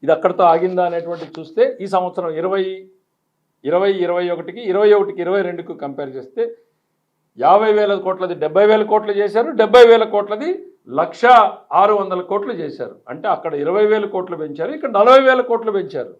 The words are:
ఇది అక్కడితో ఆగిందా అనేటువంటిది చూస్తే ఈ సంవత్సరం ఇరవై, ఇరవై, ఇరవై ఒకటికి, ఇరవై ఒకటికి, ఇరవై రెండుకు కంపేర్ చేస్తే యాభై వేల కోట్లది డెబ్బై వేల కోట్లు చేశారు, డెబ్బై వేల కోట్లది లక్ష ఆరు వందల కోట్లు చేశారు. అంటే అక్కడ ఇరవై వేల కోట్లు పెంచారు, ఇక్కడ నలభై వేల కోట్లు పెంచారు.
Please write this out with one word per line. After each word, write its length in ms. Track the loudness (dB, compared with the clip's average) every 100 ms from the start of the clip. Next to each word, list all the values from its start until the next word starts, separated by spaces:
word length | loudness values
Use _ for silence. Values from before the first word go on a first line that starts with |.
ఇది 100 | 0 0
అక్కడితో 280 | 0 2 2
ఆగిందా 320 | 2 0 -2 -2
అనేటువంటిది 420 | -4 -8 -10 -12 -14
చూస్తే 240 | -12 -2 -2 -2
ఈ 40 | -4 -2
సంవత్సరం 340 | -2 -6 -8 -6
ఇరవై, 200 | -4 -4 -4 -8 -16 _ _ _ _ _ _ _ -4
ఇరవై, 220 | 0 0 -2 -2
ఇరవై 200 | -2 -4 -6
ఒకటికి, 240 | -10 -12 -4
ఇరవై 200 | 0 4 4
ఒకటికి, 220 | 2 -4 -4
ఇరవై 160 | -2 -4
రెండుకు 260 | -8 -12 -12
కంపేర్ 280 | -12 -10 -12 -12
చేస్తే 260 | -14 -8 -8 -8 _ _ _ _ _ _ _ -2
యాభై 320 | 2 4 4 2
వేల 160 | 0 -2
కోట్లది 300 | -4 -6 -6 -6
డెబ్బై 200 | -2 2 4
వేల 140 | 4 2
కోట్లు 240 | -2 -2 -2
చేశారు, 280 | -2 -2 -4 0
డెబ్బై 240 | 4 8 8
వేల 160 | 8 4
కోట్లది 380 | -2 -4 -6 -6 -8 -10 _ _ -4
లక్ష 260 | -4 0 6 6 6 0 _ 2
ఆరు 140 | 2 2
వందల 220 | -2 -6 -4
కోట్లు 240 | -6 -6 -8
చేశారు. 340 | -10 -10 -14 -14 -16
అంటే 140 | -10 -4
అక్కడ 180 | -4 -4 -6
ఇరవై 180 | -2 0 2
వేల 140 | 2 -2
కోట్లు 220 | -6 -8 -8
పెంచారు, 280 | -10 -8 -8 -6
ఇక్కడ 140 | -4 2
నలభై 240 | 6 6 6
వేల 160 | 2 0
కోట్లు 220 | -4 -2 -6
పెంచారు. 360 | -6 -10 -10 -14